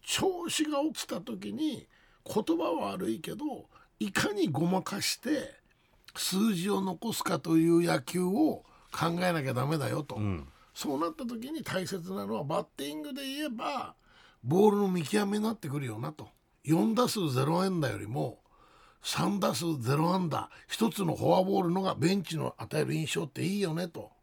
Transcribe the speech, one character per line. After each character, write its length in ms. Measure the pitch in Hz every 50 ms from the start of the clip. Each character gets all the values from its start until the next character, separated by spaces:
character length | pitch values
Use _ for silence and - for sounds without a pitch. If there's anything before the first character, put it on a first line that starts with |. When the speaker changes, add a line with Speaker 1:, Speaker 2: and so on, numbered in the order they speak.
| -
Speaker 1:
調 460 | - - - 294 381 370 349 349 -
子 140 | - - 311
が 180 | 302 302 277 285
落 100 | 320 -
ち 140 | - -
た 140 | - 262 196
時 320 | 165 - 226 185 196 208 202
に、 320 | 247 311 311 254 - - _ _ _ _ _ _ _ _
言 320 | - - 208 208 - 330 339
葉 60 | 339
は 260 | - 349 302 220 202
悪 180 | 196 180 190 190
い 120 | 226 208
け 140 | - - -
ど、 300 | 202 294 302 254 - - _ _ - - _ _ _
い 100 | 214 202
か 220 | 190 - - - 415
に 160 | 415 349 226
ご 180 | 139 135 165
ま 160 | 170 185 185 -
か 180 | - 196 202
し 180 | - - - -
て 340 | - 240 302 269 - - - - _ _ _ _ _ _ _ _ _ - _
数 380 | - - - 175 190 208 226 208
字 140 | 165 170 202
を 100 | 202 196
残 320 | 190 190 180 160 - 226 202
す 100 | - -
か 160 | - 185 156
と 180 | - 165 165
い 120 | 160 160 170
う 160 | 170 170 175
野 180 | 170 165 156 123
球 200 | - - 180 180
を 400 | 180 190 247 311 302 - - - - - - - -
考 200 | - - 156 165 170 175
え 120 | 180 180 170
な 120 | 160 139
き 40 | 131
ゃ 60 | 123
ダ 100 | 120 127
メ 140 | 139 160 160
だ 100 | 139 117
よ 140 | 123 147 151
と。 140 | - -
Speaker 2:
う 40 | 107
ん。 280 | 104 104 95 80 71 69 - - - _ _
Speaker 1:
そ 220 | - - - 269
う 20 | 277
な 120 | 320 339
っ 40 | 320
た 100 | - 269
時 280 | 233 240 226 226 269 311
に 100 | 320 202
大 240 | - - 185 185
切 240 | - 190 190 165 185 190
な 140 | 202 202
の 80 | 196 220
は、 80 | 214 160
バ 200 | 139 160 175 175
ッ 20 |
テ 240 | - _ - 269 285
ィ 80 | 294
ン 60 | 311 302
グ 120 | 294 277
で 80 | 269 277
言 240 | 269 269 285 302
え 20 | 294
ば、 460 | 240 220 277 285 285 254 - - - _ _ _ - - - - - _ -
ボ 260 | 117 147 185 208 214
ー 20 | 202
ル 60 | 202
の 100 | 202 190
見 160 | 185 180 160
極 200 | 131 - 208 208
め 120 | 196 208 208
に 60 | 214
な 80 | 220 233
っ 40 |
て 120 | - - 151
く 100 | 131 147
る 80 | 139
よ 140 | 123 110 107
な 120 | 120 151 156
と。 160 | - 110 - _ _ _ _ _ _ _
四 320 | - 156 170 202 220 226
打 100 | 208 247
数 240 | - - 226 185 151 127
ゼ 120 | 127 135
ロ 180 | 143 165 175 190
安 180 | 196 190 170
打 80 | 151 120
よ 100 | 107 101
り 100 | 101 101
も、 320 | 120 147 151 127 - - _ _ _ _ - _ _ - - - _ _ -
三 360 | - - - 160 185 202 196
打 160 | 180 220 180
数 260 | 120 170 170 160 139
ゼ 160 | 113 117 139
ロ 160 | 147 156 170 180
安 140 | 190 185 165
打、 220 | 135 117 107 - - - -
一 240 | _ - - 220 220
つ 140 | - - 196
の 100 | 170 113
フ 180 | 95 - 135 170
ォ 40 |
ア 80 | 190 185
ボ 160 | 190 196 196
ー 40 | 185
ル 60 | 170
の 120 | 170 190 190
が 120 | 190 -
ベ 220 | - 131 170 190
ン 80 | 202 170
チ 120 | - 165
の 200 | 156 131 127 - -
与 200 | 117 117 - 156
え 60 | 147
る 100 | 131 143
印 200 | 156 160 - -
象 80 | 170 170
っ 40 | 139
て 160 | _ - 127
い 140 | 165 196 208
い 20 |
よ 120 | 196 175 156
ね 140 | 170 180
と。 240 | 175 - - 104 - _ _